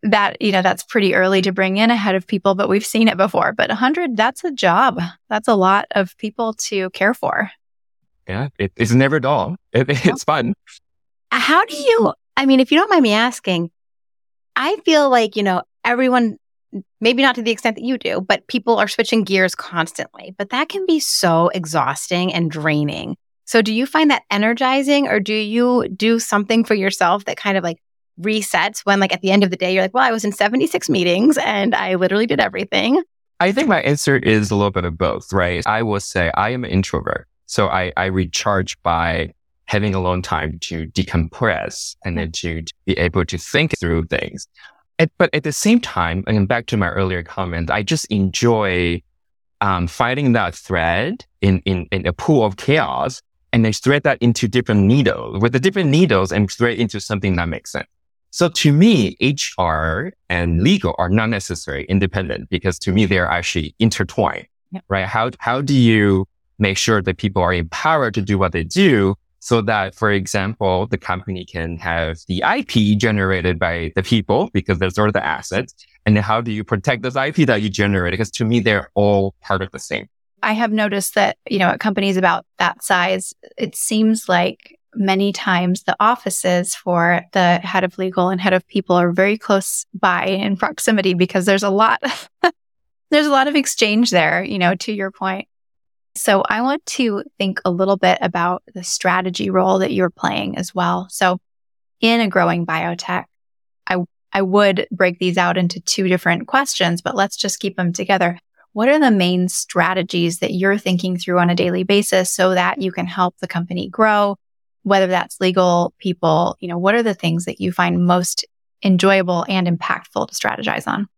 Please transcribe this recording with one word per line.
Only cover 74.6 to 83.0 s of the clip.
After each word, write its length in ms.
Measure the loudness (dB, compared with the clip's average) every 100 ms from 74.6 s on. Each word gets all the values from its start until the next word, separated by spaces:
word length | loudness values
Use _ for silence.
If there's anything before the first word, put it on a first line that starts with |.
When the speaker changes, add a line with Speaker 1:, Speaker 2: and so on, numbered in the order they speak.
| -2 -2
Speaker 2:
they're 100 | -2
sort 200 | 0 0
of 20 |
the 120 | 0
assets? 480 | -2 -6 -4 -6 -6 -14 -20 _
And 120 | 0 2
then 80 |
how 160 | 2 -2
do 100 | -2
you 140 | -6
protect 380 | -4 -4 -2 -2
this 120 | -2
I 160 | -4 -2
P 140 | 2
that 180 | 2 2
you 80 | 0
generated? 480 | 0 0 2 0 -2
'Cause 140 | -6
to 120 | -4
me, 140 | 0 0
they're 320 | 2 0 -2
all 420 | 0 2 2 0 -6
part 200 | -6 -6
of 80 | -4
the 80 | -10
same. 300 | -10 -10 -10 _ _ _
Speaker 1:
I 120 | -4
have 180 | -2 0
noticed 420 | 0 -2 -2 -2
that, 240 | 0 0 -2 -6
you 100 | 0
know, 100 | 0
at 100 | 0
companies 380 | -2 -2 0 2
about 280 | 2 0 -6 _
that 240 | -2 -2
size, 500 | -2 0